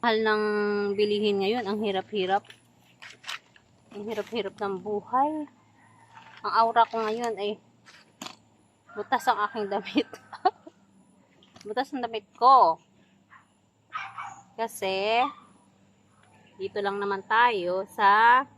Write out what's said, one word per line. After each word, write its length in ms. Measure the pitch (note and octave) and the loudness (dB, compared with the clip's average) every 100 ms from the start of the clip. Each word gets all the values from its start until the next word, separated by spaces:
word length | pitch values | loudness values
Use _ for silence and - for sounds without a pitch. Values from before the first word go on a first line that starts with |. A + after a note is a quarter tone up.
mahal 160 | A#3+ A3 | 0 0
ng 240 | A3 G#3+ G#3+ G#3 G#3 G#3 G3+ G3+ | 0 0 0 -2 -2 -2 -2 -2
bilihin 400 | G#3 G#3 G#3 G3+ | 0 0 0 0
ngayon, 240 | G3 A#3+ | 0 -2
ang 160 | G3+ G#3 | -2 -4
hirap-hirap. 640 | G#3 F#3+ F#3+ G#3+ F#3 G3 - - _ _ _ _ - - - - _ _ _ _ _ G3+ | -2 -4 -4 -4 0 -2 -4 -20 _ _ _ _ -20 -20 -14 -14 _ _ _ _ _ -14
Ang 80 | |
hirap-hirap 480 | G#3 G#3+ G#3 A#3 A3 - | -10 -8 -6 -6 -8 -6
ng 240 | G3+ F#3+ | -6 -6
buhay. 640 | F#3+ G#3 G3+ B3 C#4+ D#4 D4 _ _ _ _ _ _ - - - | -4 -6 -2 0 0 0 -8 _ _ _ _ _ _ -20 -20 -10
Ang 100 | - F3+ | -4 2
aura 240 | A3+ A3+ | 2 4
ko 160 | A3+ A3+ | 2 2
ngayon 400 | A3 A3 A#3+ G3+ | -4 -4 -6 -4
ay 160 | G#3 G#3+ _ _ _ - _ _ - - _ _ _ _ _ - | -6 -6 _ _ _ -20 _ _ -18 -18 _ _ _ _ _ -14
butas 240 | G#3 B3 - | -4 -2 0
ang 80 | G#3+ G#3 | 0 -2
aking 240 | A#3 G3+ | -4 -6
damit. 320 | G3 F#3+ - - - _ - - - - _ | -6 -4 -4 -4 -10 _ -4 -4 -4 -20 _
<laughs> 800 | _ _ _ _ _ _ _ - | _ _ _ _ _ _ _ -20
Butas 240 | G#3 G#3+ C4+ C#4 | -10 -6 -6 -6
ang 80 | |
damit 240 | A#3+ A3+ G3+ _ | -8 -8 -12 _
ko. 480 | A#3+ C4+ G3+ F#3+ _ _ _ _ _ - _ _ _ _ _ - - - - - - - | 6 8 6 2 _ _ _ _ _ -20 _ _ _ _ _ -16 -14 -14 -16 -18 -20 -8
Kasi 640 | A3+ - F#3+ F#3+ G3+ A3+ C4 - - _ _ _ _ _ _ _ _ _ _ _ | -8 -6 -4 -2 0 0 -2 -4 -20 _ _ _ _ _ _ _ _ _ _ _
dito 240 | G3 G#3 | -8 -4
lang 160 | G3+ G3+ | -4 -2
naman 240 | G3+ G3 | -4 -4
tayo 640 | F#3+ A3 B3 G#3+ F3 F#3 G3 | 0 4 4 2 -2 -4 -6
sa 560 | - G3+ G3+ A#3 B3 C#4 | 2 4 6 8 6 2